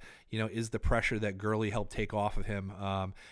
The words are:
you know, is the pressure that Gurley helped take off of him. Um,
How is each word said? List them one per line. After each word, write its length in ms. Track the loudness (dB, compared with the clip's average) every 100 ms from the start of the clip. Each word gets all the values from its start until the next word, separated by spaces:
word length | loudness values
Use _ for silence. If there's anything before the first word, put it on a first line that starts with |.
| -14 -20 -6
you 100 | -4
know, 80 | -2
is 240 | -2 -2
the 80 | 2
pressure 380 | 4 4 4 2
that 180 | 0 0
Gurley 320 | 0 2 2
helped 240 | 0 -2
take 200 | -2 -2
off 240 | 0 2 2
of 80 | 0
him. 260 | -2 -4
Um, 420 | -6 -2 -2 -2 -6 -16